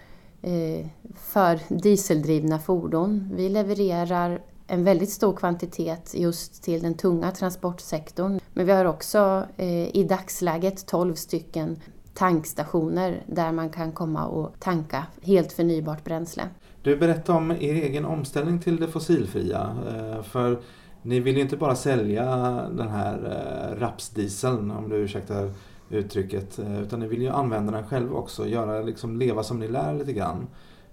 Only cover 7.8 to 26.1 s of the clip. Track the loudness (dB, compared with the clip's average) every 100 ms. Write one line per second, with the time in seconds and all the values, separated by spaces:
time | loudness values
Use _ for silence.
7.8 | -6 -6 -6 -4 -2 -2 -4 0 4 6
8.8 | 6 2 0 4 4 4 -2 -4 -2 0
9.8 | 2 2 4 2 0 -2 0 2 0 -2
10.8 | -2 0 2 0 -4 -4 -4 -4 -4 -6
11.8 | -10 -20 -16 0 4 4 0 -6 -2 0
12.8 | 2 0 0 -2 -4 -2 0 0 -4 -4
13.8 | -6 -4 -2 -2 -2 -4 -4 -6 -2 -2
14.8 | -2 -6 -6 -6 4 4 4 2 2 2
15.8 | -2 -6 -6 -6 -6 -8 -8 -10 -20 -4
16.8 | 2 4 4 2 2 2 2 0 0 0
17.8 | 0 -2 -2 -4 -4 -2 0 0 0 0
18.8 | 0 -2 2 2 2 -2 -2 -2 -2 -4
19.8 | -6 -6 -6 -8 -4 0 2 0 -4 -20
20.8 | -20 -12 -2 2 4 4 2 2 0 2
21.8 | 2 2 2 2 0 0 0 0 -4 -4
22.8 | -2 -2 -2 -2 -4 -6 -6 -6 -6 -4
23.8 | -4 -6 -8 -4 -4 -2 0 0 -2 -6
24.8 | -2 -2 -2 -4 -4 -2 -2 -6 -16 -20
25.8 | -6 -4 -2